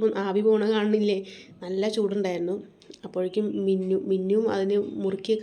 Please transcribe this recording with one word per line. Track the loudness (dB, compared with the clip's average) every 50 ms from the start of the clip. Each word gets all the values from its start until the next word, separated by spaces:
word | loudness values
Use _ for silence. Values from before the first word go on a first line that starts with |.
പോ-, | 2 0 0 0 -2
ആവി | 0 0 2 4
പോണ | 4 4 4 4 2
കാണുന്നില്ലേ, | 2 2 2 2 2 2 2 2 0 0 -4 -8 -14 -18 -20 -20 -18 -14 -8
നല്ല | -6 -2 -2 -2 0 0
ചൂടുണ്ടായിരുന്നു. | 0 -2 0 0 -2 -2 -2 -2 -2 -2 -2 -4 -6 -8 -14 -20 _ -20 -20 -20 -18 -18
അപ്പോഴേക്കും | -8 -4 -4 -4 -2 -2 -2 -2 -2 -2 -2 0
മിന്നു, | 2 0 0 2 0 0 0 0 0
മിന്നും | 0 0 2 2 2 2 2 2 0
അതിന് | 0 0 2 2 0 0 -2 -4 -4
മുറുക്കി | -2 -2 -4 -4 -2 -2 -2 -2